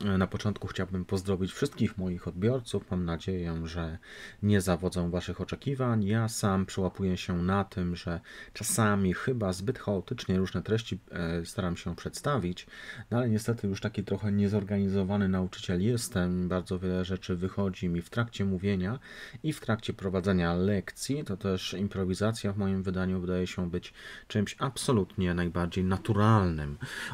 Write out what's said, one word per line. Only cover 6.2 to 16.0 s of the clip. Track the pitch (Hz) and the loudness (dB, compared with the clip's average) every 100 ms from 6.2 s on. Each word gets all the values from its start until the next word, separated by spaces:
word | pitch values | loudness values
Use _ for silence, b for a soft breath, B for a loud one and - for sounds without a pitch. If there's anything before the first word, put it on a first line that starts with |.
| 110 | 2
sam | - 107 95 92 | 2 2 2 2
przełapuję | - 92 - 95 90 | 0 0 2 0 0
się | - 87 | 0 0
na | 90 98 | 2 2
tym, | 95 - 87 87 | 0 -2 -2 -2
że | 87 85 B B B | -4 -4 B B B
czasami | - 101 - 107 101 95 | -6 -2 2 4 4 4
chyba | 87 - 123 95 | 2 0 0 0
zbyt | 92 101 - | -2 -2 -4
chaotycznie | - 98 - 120 - 92 | -2 -2 -2 -6 0 2
różne | 95 92 | 2 -2
treści, | - 110 - 90 - | 0 0 0 -8 -8
e, | 87 85 85 85 | -4 -2 -2 -4
staram | - 90 87 | -4 -2 -2
się | 90 85 | -6 -6
przedstawić, | 78 - 143 135 87 87 - B B B - | -8 -4 -2 0 0 -4 -10 B B B -2
no | 120 | 0
ale | 123 | 2
niestety | 107 - 117 101 | 2 0 0 0
już | 95 | -2
taki | 107 - | -4 -4
trochę | - 98 107 | -2 -2 2
niezorganizowany | 101 101 104 98 101 98 98 95 101 95 | 4 4 2 2 2 2 2 2 2 2
nauczyciel | 95 90 - - 90 | 2 0 -4 -2 2
jestem. | 104 120 | 2 2